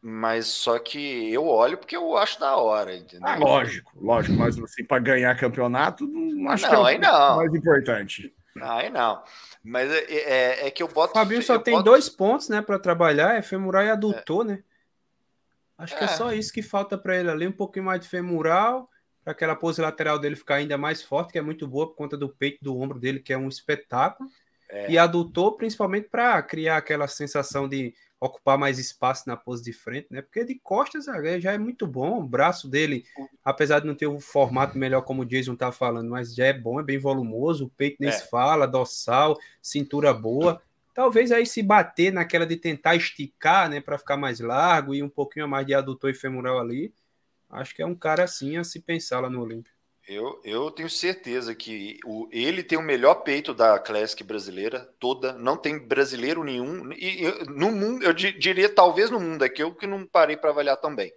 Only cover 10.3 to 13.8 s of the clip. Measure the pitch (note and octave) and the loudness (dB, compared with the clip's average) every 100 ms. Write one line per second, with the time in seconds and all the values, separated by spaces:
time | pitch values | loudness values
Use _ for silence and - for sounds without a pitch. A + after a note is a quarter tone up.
10.3 | C3 B2+ B2+ C#3 - E3 D3+ E3+ A3 G#3 | 2 2 0 -4 -4 -4 2 2 4 2
11.3 | A#3 A#3 A3+ - D#3+ G3 C4+ C#4+ - G3 | 0 2 2 4 4 8 8 8 0 2
12.3 | C#4 - G#3+ G#3 G3 F#3 E3+ E3 D3 E3+ | 2 0 -4 -2 -2 0 4 4 4 4
13.3 | A3+ G#3 F#3+ F#3+ F#3+ | 2 -2 -6 0 2